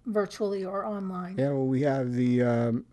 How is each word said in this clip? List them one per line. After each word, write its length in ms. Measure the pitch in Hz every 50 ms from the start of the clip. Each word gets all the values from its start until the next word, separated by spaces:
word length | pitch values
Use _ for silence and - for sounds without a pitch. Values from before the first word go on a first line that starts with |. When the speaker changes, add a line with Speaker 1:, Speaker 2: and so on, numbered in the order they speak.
| _
Speaker 1:
virtually 580 | 240 208 214 196 196 - - 214 196 202 196 190
or 220 | 185 196 196 -
online. 520 | 220 208 202 196 185 185 185 180 180 190
Speaker 2:
Yeah, 120 | 127 135 143
well, 180 | 139 135 131
we 140 | 131 131 127
have 320 | 147 143 135 135 127 123 123
the, 280 | 123 123 123 123 123 123
um, 420 | 120 120 117 117 117 113 127 - -